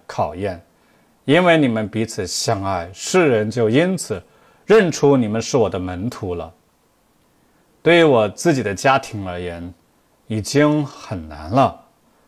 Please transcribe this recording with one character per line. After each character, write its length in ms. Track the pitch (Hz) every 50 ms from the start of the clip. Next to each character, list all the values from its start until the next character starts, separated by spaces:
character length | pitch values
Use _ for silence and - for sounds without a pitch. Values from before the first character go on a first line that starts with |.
| _
考 280 | - - - 98 82 78
验， 280 | 90 101 98 90 85 - _ _ _ _ _ _ _ _ _ _ _ _
因 180 | 131 143 170 185
为 160 | 175 165 160
你 80 | 143
们 220 | 123 113 113 110 98
彼 180 | - 110 113
此 200 | 107 - - 95
相 360 | 87 - - - 131 110 98 98
爱， 260 | 98 95 87 82 90 98
世 340 | - - - - 185 170 143
人 220 | 120 107 107 107
就 180 | 110 127 117 107
因 280 | 117 143 170 185 190
此 260 | 165 - - 107 92 - _ _ _ _ _ _ _ _
认 260 | - 208 226 196 165 -
出 240 | - - 143 139
你 100 | 131 117
们 140 | 104 107 113
是 160 | 110 - -
我 120 | 131 107 92
的 100 | 85 92
门 320 | 90 90 90 87 98 123
徒 240 | - - 113 92 87
了。 180 | 85 80 82 - _ _ _ _ _ _ _ _ _ _ _ _ _ _ _ _ _ _ _ _ _ _ _ _ _ -
对 160 | 156 170 170
于 60 | 165
我 240 | 151 131 113 107 101
自 240 | - - - 170 151
己 100 | 131 107
的 120 | 104 98
家 240 | - - 135 135 135
庭 280 | - - - 104 98
而 140 | 92 87 90
言， 320 | 90 87 85 85 87 87 87 _ _ _ _ _ _ _ _ _ _
已 140 | - 110 110
经 440 | 101 - - 143 147 151 151 151 143
很 440 | - - - - - 110 90 78 78
难 220 | 76 76 78 85
了。 340 | 107 135 131 95 - - - _ _ _ _ _ _ _ _